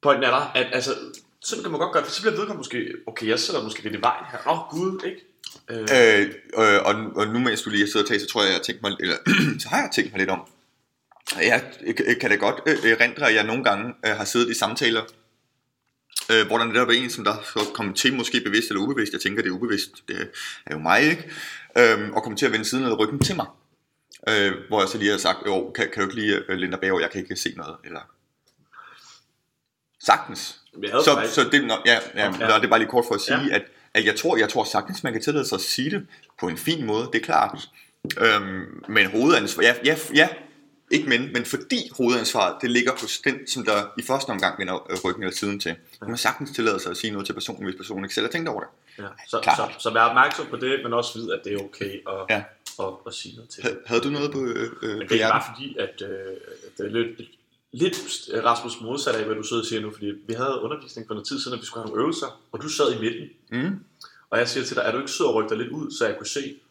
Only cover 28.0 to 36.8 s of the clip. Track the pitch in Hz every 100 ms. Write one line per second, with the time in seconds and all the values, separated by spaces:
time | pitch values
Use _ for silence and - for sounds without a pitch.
28 | - _ _ _ _ _ _ - - -
29 | - - _ _ _ _ _ _ _ _
30 | - 110 - - - - _ - 101 117
31 | 151 143 110 - - 143 120 110 117 117
32 | - - 104 95 113 110 117 113 110 123
33 | 117 104 - 147 139 - - _ _ -
34 | 104 - 165 156 107 127 104 104 - 95
35 | 131 110 127 147 127 98 - - 139 202
36 | - - _ _ 90 82 - 165